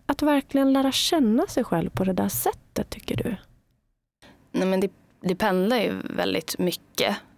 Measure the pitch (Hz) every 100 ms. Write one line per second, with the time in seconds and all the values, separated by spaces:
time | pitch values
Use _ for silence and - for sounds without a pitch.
0 | - 285 302 285 - 277 269 269 269 262
1 | - 339 233 226 392 - 240 165 - -
2 | 190 185 202 - - - - - 202 -
3 | - - 233 208 - _ _ _ _ _
4 | _ _ - - _ - 185 190 196 -
5 | _ _ 185 185 220 185 190 247 180 185
6 | - - - - - - 180 - - -
7 | - 202 -